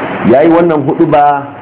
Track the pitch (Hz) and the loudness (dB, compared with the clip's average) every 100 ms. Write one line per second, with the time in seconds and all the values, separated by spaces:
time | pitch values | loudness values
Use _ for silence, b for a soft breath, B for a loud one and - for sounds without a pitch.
0 | - - 104 127 165 165 175 156 135 - | -8 -4 0 2 4 2 2 0 -2 -2
1 | 160 147 147 143 - - | 0 2 2 0 -6 -14